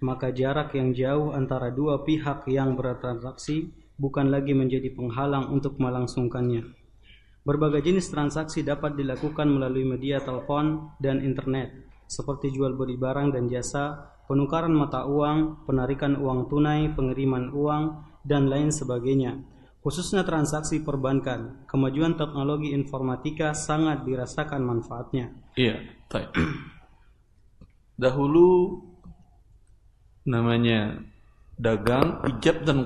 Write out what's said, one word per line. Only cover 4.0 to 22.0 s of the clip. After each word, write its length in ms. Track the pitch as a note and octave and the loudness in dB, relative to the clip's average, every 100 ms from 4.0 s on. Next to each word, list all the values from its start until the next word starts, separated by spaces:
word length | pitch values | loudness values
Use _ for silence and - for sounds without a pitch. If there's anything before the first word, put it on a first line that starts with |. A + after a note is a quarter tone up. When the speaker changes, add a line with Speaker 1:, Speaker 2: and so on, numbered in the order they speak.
| C#3 D3 C#3 | -2 2 2
Speaker 1:
lagi 300 | C#3 C#3 C3+ | 2 2 2
menjadi 320 | C3 C3 B2+ | 2 0 -4
penghalang 640 | B2+ B2 A2+ C#3 C#3 B2+ | -6 -6 -2 0 0 0
untuk 240 | C#3 C3+ - | -2 -2 -2
melangsungkannya. 880 | C3 B2+ A#2+ - A#2+ B2 B2 A#2 A2+ - - - - - - _ D3 | -2 0 -2 -2 -2 0 0 -2 -4 -16 -20 -20 -20 -20 -20 _ -2
Berbagai 400 | C#3+ D3+ D3 D3+ | 2 4 4 4
jenis 240 | F#3 F3+ | 2 0
transaksi 560 | D3+ D3 D#3 D#3 E3 C#3 | -2 -2 -2 -4 -4 -2
dapat 320 | C#3+ D3+ C#3+ | -2 -2 -2
dilakukan 480 | C3+ B2+ D3+ D3+ D3+ | -4 -2 -4 0 2
melalui 400 | C#3 C3 C3 C3 | 4 2 0 0
media 320 | B2+ C3+ C#3 | 0 0 -2
telepon 800 | C3+ B2+ - D3 D#3 D#3 D#3 - | -2 -6 -2 0 0 -2 -6 -4
dan 240 | C3+ C3+ | 0 0
internet, 480 | C3+ C3 C3 C3 B2 - - - - | 0 -2 -2 -2 -4 -10 -20 -20 -12
seperti 400 | - - C3+ C#3+ | -8 -6 -4 -4
jual 240 | C3+ C3+ | 0 0
beli 240 | C3 B2+ B2 | 0 -4 -2
barang 400 | C3 C3+ C#3+ C3 | -2 2 2 2
dan 80 | A#2+ | 0
jasa, 640 | B2 A#2+ C#3+ C#3+ D3+ - - - | -2 -4 -4 -4 -6 -16 -20 0
penukaran 480 | C3+ C#3 D#3+ E3 | 2 2 2 2
mata 320 | D#3 C#3 C3 C3 | 2 2 -2 0
uang, 560 | D3 D3 D#3 D#3 - | 2 2 2 0 -2
penarikan 560 | - C3 B2+ C3+ C#3+ C3+ | -2 0 0 0 0 0
uang 320 | C3+ B2+ A#2 | 0 0 0
tunai, 400 | C#3+ D3+ D3+ D#3 | 2 2 2 0
pengiriman 640 | D3+ B2+ B2+ C3+ B2+ B2+ | 0 -2 0 0 0 -2
uang, 480 | C#3+ D3 D3+ D#3 D#3 - - C3+ | -2 0 0 -2 -4 -16 -18 0
dan 240 | D3 C#3 | 2 4
lain 240 | C3+ D3+ | 2 0
sebagainya. 640 | D3 B2 B2 B2 C3+ B2 - - - - _ | 0 -2 -2 2 2 0 -4 -14 -20 -20 _
Khususnya 480 | D3+ E3+ F3 G3+ F3+ | -4 -4 0 0 2
transaksi 560 | D#3+ D3 D3+ D3+ D#3 | 0 0 -2 -2 -2
perbankan, 800 | D3+ C#3 C3 C3+ C3 A#2+ A2+ - - | -2 -2 0 0 0 -4 -8 -14 -4
kemajuan 480 | C3+ C3+ C3+ | 0 2 2